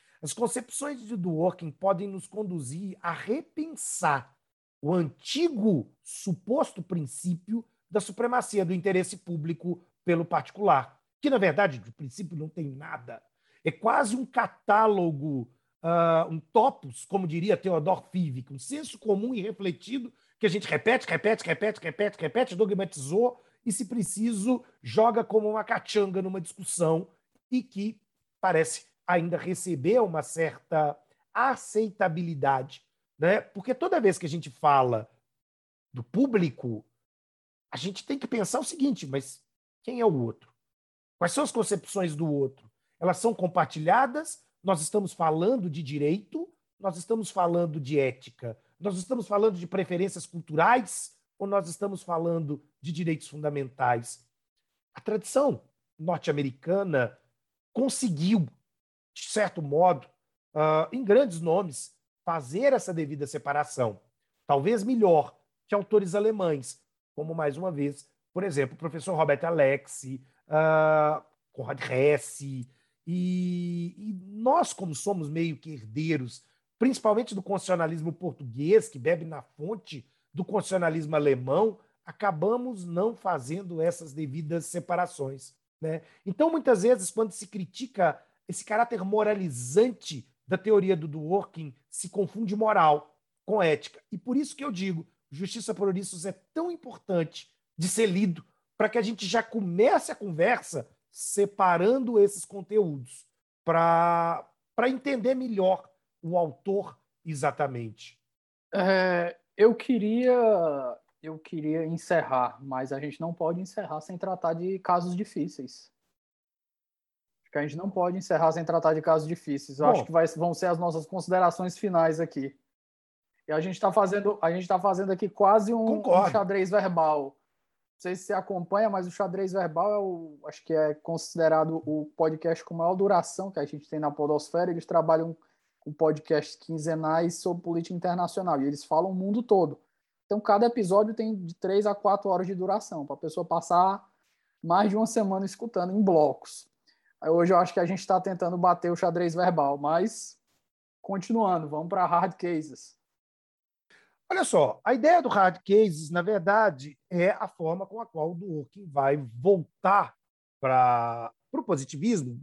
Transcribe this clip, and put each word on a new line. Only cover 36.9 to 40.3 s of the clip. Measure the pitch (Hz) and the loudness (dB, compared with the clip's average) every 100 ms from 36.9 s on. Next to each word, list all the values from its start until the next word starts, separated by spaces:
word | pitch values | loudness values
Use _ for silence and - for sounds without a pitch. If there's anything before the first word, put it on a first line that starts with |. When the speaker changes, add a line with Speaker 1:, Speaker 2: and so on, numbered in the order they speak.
| _ _ _ _ _ _ _ _ | _ _ _ _ _ _ _ _
Speaker 1:
a | - | -8
gente | 165 190 - | -8 -8 -8
tem | 277 | -8
que | 240 | -4
pensar | 240 190 254 | -4 -2 -2
o | |
seguinte: | 294 339 277 233 143 | -4 -2 0 0 -4
mas | 139 135 - _ _ _ _ | -6 -6 -16 _ _ _ _
quem | - 247 | -10 0
é | 226 | 2
o | 147 | 2
outro? | 117 | -2